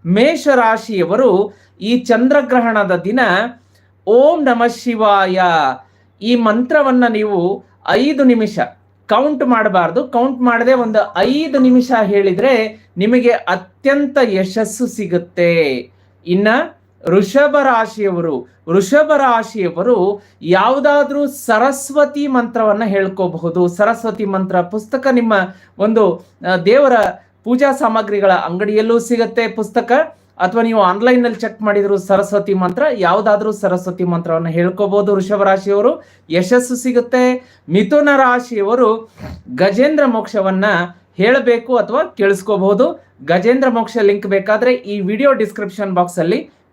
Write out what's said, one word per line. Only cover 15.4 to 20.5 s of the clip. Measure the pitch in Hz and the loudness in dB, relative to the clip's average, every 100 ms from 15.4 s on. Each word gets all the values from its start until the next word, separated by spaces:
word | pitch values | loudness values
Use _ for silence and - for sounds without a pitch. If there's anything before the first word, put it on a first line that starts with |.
| 170 170 147 127 - _ _ _ 170 | 0 2 0 -2 -8 _ _ _ -4
ಇನ್ನ | 180 214 247 339 - _ _ - | 0 2 0 -2 -10 _ _ 0
ವೃಷಭ | 185 190 269 285 294 | 0 2 2 2 2
ರಾಶಿಯವರು, | 269 233 226 220 196 175 165 131 - _ - | 2 0 -2 -4 -4 -2 -4 -6 -8 _ -2
ವೃಷಭ | 185 190 294 302 294 | -2 2 2 2 2
ರಾಶಿಯವರು | 262 233 220 220 180 165 208 226 185 202 - _ | 2 0 -2 -6 -6 -2 0 2 0 -2 -10 _
ಯಾವುದಾದ್ರೂ | 160 | 0